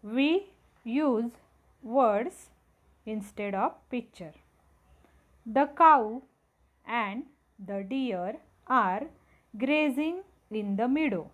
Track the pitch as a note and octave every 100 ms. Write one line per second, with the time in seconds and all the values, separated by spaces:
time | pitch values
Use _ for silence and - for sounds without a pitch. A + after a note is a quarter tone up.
0 | G#3 A#3 C#4+ F4 G4 _ _ _ - B3
1 | D4+ A3+ A#3 - _ _ _ _ A3+ B3
2 | B3 G3+ C4 - - _ _ _ _ _
3 | - G#3+ G3+ - G3+ G3 C4 - _ B3
4 | A#3 - E3 - _ _ _ _ _ _
5 | _ _ _ _ - A3 C#4+ D4 E4 D4
6 | G#3+ A#3 - _ _ _ _ _ - A#3
7 | G#3 G#3 - _ _ _ F#3+ G3+ G3 C4+
8 | C4 F#3 F3+ C#4 _ _ - B3+ G3+ F#3+
9 | D4 - _ _ _ G#3 C4 D4+ D4+ B3+
10 | D#4 F4+ F#4+ _ _ G#3+ G#3 G3 A#3+ C#4
11 | D#4 F#3+ D#3